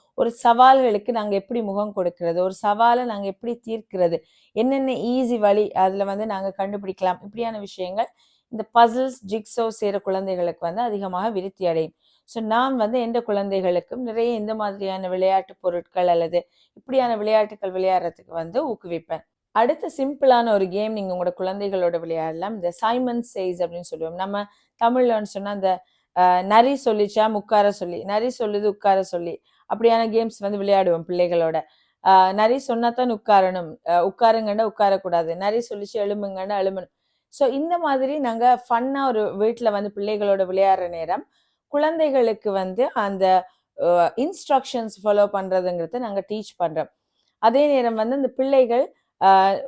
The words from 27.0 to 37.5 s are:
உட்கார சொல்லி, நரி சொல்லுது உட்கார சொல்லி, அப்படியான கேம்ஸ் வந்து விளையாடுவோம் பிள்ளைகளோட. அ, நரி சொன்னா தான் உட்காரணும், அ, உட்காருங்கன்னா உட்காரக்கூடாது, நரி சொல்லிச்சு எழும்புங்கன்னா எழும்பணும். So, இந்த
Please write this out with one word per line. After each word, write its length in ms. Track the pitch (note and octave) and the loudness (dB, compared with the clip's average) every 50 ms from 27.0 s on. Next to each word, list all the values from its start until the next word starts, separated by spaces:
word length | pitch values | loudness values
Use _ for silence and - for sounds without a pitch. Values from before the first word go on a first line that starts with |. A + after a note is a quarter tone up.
| G#3 G3+ - G#3+ G#3+ A3 | 0 0 2 2 2 2
உட்கார 400 | A3 G#3 G3+ - A3 G#3 G3+ G3+ | 2 -2 -2 2 2 4 4 4
சொல்லி, 320 | G3+ - F#3+ F3 E3+ - - | 2 -2 -8 -8 -8 -8 -6
நரி 260 | F#3+ G3+ G#3+ A3+ B3+ B3 - | -2 -2 -2 -2 -2 -4 -4
சொல்லுது 260 | A#3 G#3 G#3 G#3 G#3 | -4 -2 -2 -2 -2
உட்கார 380 | G#3 G3+ - - G3+ F#3+ F#3+ F#3 | -2 -2 0 2 2 2 2 0
சொல்லி, 320 | - - F3 E3+ F3 E3 - _ _ _ _ _ - | -2 -4 -6 -6 -6 -10 -12 _ _ _ _ _ -8
அப்படியான 340 | - G#3 A3+ A#3 A3+ A3+ A#3 A3+ | -4 2 4 4 4 4 0 0
கேம்ஸ் 300 | G#3+ A3+ A3+ A3 - - | 0 0 -2 -2 -6 -6
வந்து 180 | G3+ G3+ G#3 | -6 -6 -4
விளையாடுவோம் 500 | G3+ G3 G3+ G3+ G3 F#3+ F3+ E3+ E3 E3 | -4 0 2 2 4 4 2 2 0 -2
பிள்ளைகளோட. 500 | - F3+ F3 F3+ F3 F3 E3+ E3 D#3+ D#3+ D#3 - _ _ _ _ _ _ _ - | -4 0 0 0 2 2 0 0 0 0 -4 -6 _ _ _ _ _ _ _ 4
அ, 300 | F3+ F#3+ F#3+ F#3 F#3+ F#3+ | 6 8 8 8 6 4
நரி 260 | G#3 G#3+ A3+ B3+ C#4 | 2 2 2 2 0
சொன்னா 300 | B3+ - A#3 A#3 A#3 A#3 | -2 -4 -4 0 0 -2
தான் 240 | A#3 B3 B3+ B3 A3+ | 0 0 -2 -2 -2
உட்காரணும், 580 | G#3+ - - G#3 G3 F#3+ F#3 F#3 F#3 E3+ D#3 D#3 - - | -4 2 4 4 6 4 4 0 -4 -8 -8 -12 -10 -4
அ, 80 | - E3+ F3 E3+ | 0 2 2 2
உட்காருங்கன்னா 640 | G3 F#3+ - A#3+ A3+ A3+ A3+ A3 G#3 G3+ G#3+ A3+ | 0 0 2 4 4 4 4 0 -2 -2 -2 -2
உட்காரக்கூடாது, 680 | G#3 G#3+ - G#3 G3 G3 F#3+ - F#3 E3+ E3+ E3 D#3+ E3+ | -2 0 0 2 2 2 0 -2 -2 -2 -2 -2 -2 -6
நரி 260 | F3+ F#3+ G#3 A3 A#3+ A#3 - | -4 -2 -2 -2 -2 -4 -6
சொல்லிச்சு 280 | G#3+ G#3 G3+ G3+ - | -8 -10 -10 -8 -4
எழும்புங்கன்னா 640 | A3 G3+ G3+ G#3 G#3 G3+ G3 F#3+ F#3 F#3+ G3 G#3 G3 | -4 -4 -2 -4 -4 -6 -8 -8 -8 -6 -4 -2 -2
எழும்பணும். 340 | F#3+ G3 F#3+ F#3+ F3+ _ _ _ _ _ _ _ _ _ - | -2 -2 -2 -6 -12 _ _ _ _ _ _ _ _ _ -4
So, 160 | - C#4 | 0 0
இந்த 280 | B3 | 0